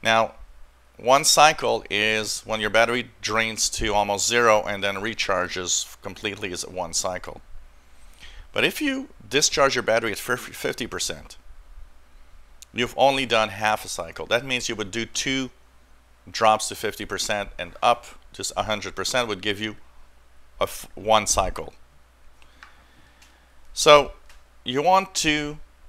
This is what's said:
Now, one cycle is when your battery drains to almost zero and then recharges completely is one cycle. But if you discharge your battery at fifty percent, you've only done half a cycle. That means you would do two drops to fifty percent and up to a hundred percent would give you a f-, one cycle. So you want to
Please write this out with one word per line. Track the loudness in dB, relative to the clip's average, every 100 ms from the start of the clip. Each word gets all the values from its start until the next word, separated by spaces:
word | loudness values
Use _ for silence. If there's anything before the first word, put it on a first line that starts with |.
Now, | 2 4 2 -4 -20 -20 -20 -20 _ -4
one | 4 4
cycle | 6 8 8 6 0 -2 -2
is | 0 2 2 -2 -6 -4
when | -2
your | 4
battery | 6 6 2 -4 -8
drains | -2 0 0 0 -2
to | -2 0 2
almost | 2 0 2
zero | 4 6 6
and | 4 -2
then | -2 -2
recharges | -4 -4 -2 0 0 -4 -2 -4 -4 -10
completely | -14 -8 -6 -6 -6
is | -6 -8
one | -8 -6
cycle. | -4 -4 -6 -10 -14 -14 -16 -16 -20 -20 -20 -20 -20 -20 -18 -8
But | 0
if | 0 0
you | -2 -2 -6 -14 -2
discharge | 0 2 4 2 2
your |
battery | 2 2 0
at | -4
fifty | -4 -4 -6 -8 -6 -4 -6
percent, | -6 -6 -8 -12 -18 -18 -18 -18 -18 -18 -20 -20 -20 -20 -20 -20 -20 -10
you've | -4 -2 2
only | 2 4 2
done | 2 2
half | 0 0 0
a | -4
cycle. | -10 -10 -10 -2
That | -2 0
means | -4 -4
you | -6
would | -6
do | -6 -6
two | -4 -2 -2 -4 -10 -20 -20 -20 -20 _ _ -12
drops | 2 4 4 0
to | -6
fifty | -6 -6 -6
percent | -6 -2 -4 -6 -8
and | -12 -2
up | 2 2 -2 -20 -18
to | -10 -8 -4
a |
hundred | -2 -2 -6 -6
percent | -2 -2 -2
would | -4
give | -4 -4
you | -6 -8 -18 -20 -20 -20 -20 -20 -12 -4
a |
f-, | -4 -6 -14
one | -8 2 2 2
cycle. | 0 0 -4 -10 -14 -20 -20 -20 _ -20 -20 -20 -20 -20 -20 -20 -20 -20 -20 -20 _ _ -20 -12
So | 2 8 8 8 -4 -20 -20 -20 -16
you | -6 0
want | 4 4 2 -2
to | 0 0 -2 -8 -16 -20